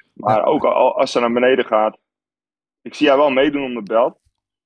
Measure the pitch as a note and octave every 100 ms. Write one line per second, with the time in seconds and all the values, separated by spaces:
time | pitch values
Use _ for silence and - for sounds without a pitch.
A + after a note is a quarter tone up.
0 | _ - G#2 A2 - D3+ - - B2 -
1 | C3 - A#2+ A#2+ B2 C3 - A2 G#2+ -
2 | _ _ _ _ _ _ _ _ A#2+ -
3 | D3 C3+ D3 C3 D3+ C#3+ C3 A#2+ G2+ A2+
4 | C#3 - _ _ _ _